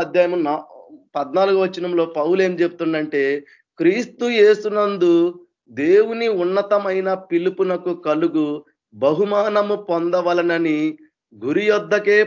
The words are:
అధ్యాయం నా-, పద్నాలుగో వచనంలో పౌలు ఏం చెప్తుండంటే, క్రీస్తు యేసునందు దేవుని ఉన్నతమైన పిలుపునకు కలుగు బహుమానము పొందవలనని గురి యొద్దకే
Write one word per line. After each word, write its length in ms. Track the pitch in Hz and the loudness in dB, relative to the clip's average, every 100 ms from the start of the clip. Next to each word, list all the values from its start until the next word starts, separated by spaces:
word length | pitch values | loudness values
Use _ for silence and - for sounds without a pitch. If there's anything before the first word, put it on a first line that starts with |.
అధ్యాయం 320 | 160 175 175 180 151 | 2 2 2 0 -2
నా-, 160 | 151 - - - - _ 147 | -4 -6 -20 -20 -20 _ -8
పద్నాలుగో 420 | 135 175 196 190 185 | -4 0 2 2 0
వచనంలో 400 | 185 180 175 165 156 | -4 -4 -2 -2 -2
పౌలు 200 | 151 190 185 | 0 2 0
ఏం 60 | 180 | 0
చెప్తుండంటే, 600 | 170 175 165 156 151 147 139 143 143 _ _ - | -4 -2 -4 -4 -4 -2 -2 -4 -8 _ _ -2
క్రీస్తు 460 | 170 208 226 - 240 233 | 0 0 -4 -6 -2 4
యేసునందు 720 | 208 208 214 208 208 202 175 170 175 175 _ _ _ 117 | 4 4 0 -2 -2 0 2 4 2 -4 _ _ _ -4
దేవుని 460 | 147 196 226 226 233 196 | 4 4 4 0 -2 0
ఉన్నతమైన 680 | 175 196 202 202 196 190 190 190 185 | 0 -2 0 0 0 -2 -2 -4 -2
పిలుపునకు 640 | 170 180 185 190 180 180 175 151 | -2 -2 -2 -2 -2 -4 -6 -2
కలుగు 400 | 151 165 156 151 147 - _ _ | 0 0 0 -2 -6 -12 _ _
బహుమానము 840 | 107 135 156 202 208 214 208 202 202 - | -2 0 0 0 0 0 0 0 -4 -2
పొందవలనని 880 | 170 170 180 175 175 170 165 165 151 156 156 _ _ _ 107 | -2 0 0 0 0 0 0 0 -2 -4 -6 _ _ _ -10
గురి 200 | 117 160 214 | -4 -2 2
యొద్దకే 480 | 208 165 202 196 208 | 0 2 -2 2 2